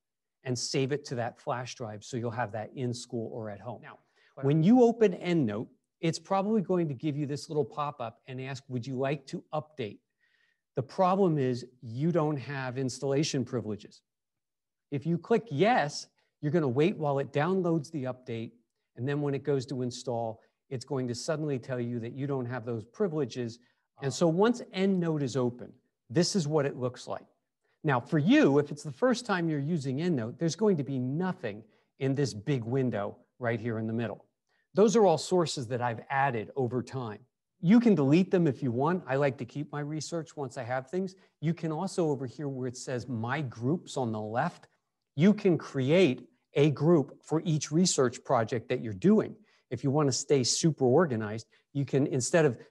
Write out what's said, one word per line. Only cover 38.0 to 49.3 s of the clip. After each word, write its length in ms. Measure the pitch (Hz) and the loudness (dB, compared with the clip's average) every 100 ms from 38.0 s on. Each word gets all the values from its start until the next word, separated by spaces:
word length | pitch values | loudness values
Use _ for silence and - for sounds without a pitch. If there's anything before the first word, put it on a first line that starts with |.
| 135 165 185 | 6 4 4
them 160 | 185 160 | 2 2
if 160 | 120 | 0
you 80 | 135 | -2
want. 320 | 117 151 185 - | 0 0 -2 -2
I 120 | 135 | 0
like 200 | 143 139 | 0 -2
to 80 | 120 | -8
keep 260 | 143 147 | -8 -8
my 100 | 147 | -8
research 540 | 147 156 - 170 156 - | -8 -8 -6 -8 -8 -10
once 220 | 131 139 | -10 -8
I 60 | |
have 260 | 117 131 127 | -6 -6 -4
things. 260 | 180 190 - _ _ | -4 -6 -8 _ _
You 120 | 151 | -4
can 180 | 160 160 | -2 -4
also, 380 | 156 190 - 160 | -4 -4 -2 0
over 160 | 139 131 | -2 -6
here 220 | - 143 | -8 -8
where 200 | 131 127 | -6 -6
it 100 | 127 | -8
says 300 | - 127 - | -6 -6 -6
My 340 | 113 117 147 | -6 -4 -4
Groups 560 | 135 107 123 175 - 143 | -6 -4 -2 -2 -4 -6
on 140 | 117 | -4
the 80 | 110 | -4
left, 480 | 107 117 170 - - _ _ _ _ 143 | -4 -2 -4 -6 -20 _ _ _ _ 4
you 180 | 190 | 4
can 240 | 208 190 147 | 6 2 2
create 720 | - 139 127 175 156 123 - _ _ | 0 -2 2 4 4 2 -8 _ _
a 180 | 147 151 | 2 4
group 500 | 131 151 170 127 - | 4 6 6 4 -6
for 200 | - 156 185 | -4 -2 0
each 260 | 151 - | 0 2
research 520 | 156 180 - 123 - | 2 4 4 2 0
project 460 | - 127 110 117 - | 0 0 2 -2 -2
that 120 | 131 | -4
you're 120 | 117 | -4
doing. 420 | 92 180 214 - | 2 4 6 4